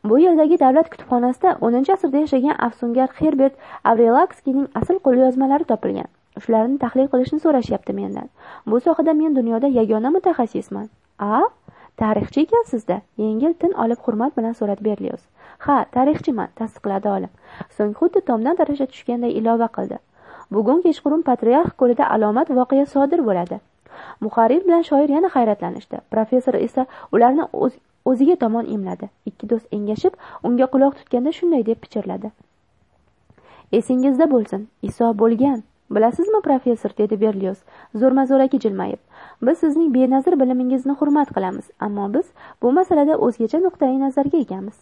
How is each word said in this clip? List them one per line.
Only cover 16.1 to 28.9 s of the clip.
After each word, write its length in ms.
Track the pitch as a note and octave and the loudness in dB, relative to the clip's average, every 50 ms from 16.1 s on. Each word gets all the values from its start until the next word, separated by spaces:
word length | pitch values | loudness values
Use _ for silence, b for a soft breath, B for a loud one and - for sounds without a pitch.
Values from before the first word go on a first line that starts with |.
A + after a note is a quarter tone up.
| D4+ - - E4 B3+ G#3 F3+ - _ | 0 -2 -4 -4 -4 -4 -6 -8 _
tasdiqladi 540 | - A3+ A3 _ - - G#3 G3 G3 G3+ G#3 | -10 -12 -10 _ -10 -8 -6 -6 -4 -2 -2
olim. 220 | G3 F#3+ F#3 F#3 _ B B B B B B B | -4 -4 -6 -10 _ B B B B B B B
So'ng 240 | _ - G#3+ G#3 G#3 | _ -4 -4 -4 -2
xuddi 280 | - D#4+ F4 - G4 | 0 -2 0 0 0
tomdan 340 | - - A#3+ A3 A3+ C4+ F4+ | 0 0 -2 0 0 -2 0
tarasha 300 | F#4+ D#4+ C#4+ C#4+ C#4 C4+ | 0 0 -2 -2 -4 -4
tushganday 460 | C4 - - - - A#3+ A#3+ A#3+ A#3 | -6 -6 -12 -8 -6 -4 -4 -4 -4
ilova 360 | - - A3 A3+ A#3 A3+ A#3 | -4 -2 0 0 0 0 0
qildi. 300 | A3+ - - F#3+ - - - _ _ B B B B B B B B | -2 -4 -8 -8 -8 -10 -14 _ _ B B B B B B B B
"Bugun 300 | G3 G#3 G#3 G#3+ C#4 F4 | -2 0 2 2 2 2
kechqurun 420 | F4+ F4 D4+ - _ C#4+ D4+ E4 D#4+ | 2 0 -2 0 _ -2 -2 0 0
Patriarx 480 | C#4 B3 - A#3 A3+ B3 D4+ F4 - - | 0 -2 0 2 2 4 4 2 0 0
ko'lida 320 | - C4 A#3+ A#3+ A#3 C#4 - | 0 2 2 2 2 0 0
alomat 400 | - A3 G#3+ G#3 G#3 B3 E4 - | 0 0 0 0 0 0 0 0
voqea 360 | C4+ B3 B3 - C4+ C4+ C#4+ | 0 0 0 2 2 0 0
sodir 340 | C#4 - C#4 C#4 C#4 E4+ E4+ | 0 0 0 0 2 0 0
bo'ladi." 380 | C#4 A3 F#3+ F3 F3 F3+ - G3+ _ _ _ _ _ B B B B B B B | 0 0 -2 -2 -4 -6 -10 -14 _ _ _ _ _ B B B B B B B
Muharrir 420 | G#3+ A3 - A#3 A3+ A3+ C4 F4 G4 | -10 -2 2 2 4 4 4 2 4
bilan 180 | F4+ E4+ E4+ E4 | 4 2 2 2
shoir 260 | - D4+ C#4 D4 D4 | 2 2 2 2 2
yana 200 | C#4 D#4 F#4 F4+ | 2 0 0 0
hayratlanishdi. 680 | - C4 A#3+ G#3+ G#3 - E3+ F3 F#3+ - - _ - - _ _ | 2 0 2 2 0 -2 -6 -8 -8 -10 -12 _ -14 -14 _ _
Professor 420 | - A3 A3 - B3+ B3+ B3 C4+ - | -2 -2 0 2 0 0 0 0 -2
esa 320 | - - A#3 - C4 B3+ B B B B B | -2 -4 -2 -2 -4 -4 B B B B B
ularni 320 | - A3+ A#3 B3 C4+ D4+ D4+ - - | 2 4 4 4 4 0 -2 -4 -4
o'z-, 260 | - - B3+ - _ _ _ _ _ _ | -2 -2 -2 -4 _ _ _ _ _ _
o'ziga 300 | B3+ C4 A3+ C#4 D4+ F4+ | -2 0 2 4 2 2
tomon 300 | - B3 A3+ A3 A#3 A3+ | 2 0 -2 -2 -4 -4
imladi. 440 | - A3 G#3 F#3+ F#3 | -6 -8 -8 -8 -8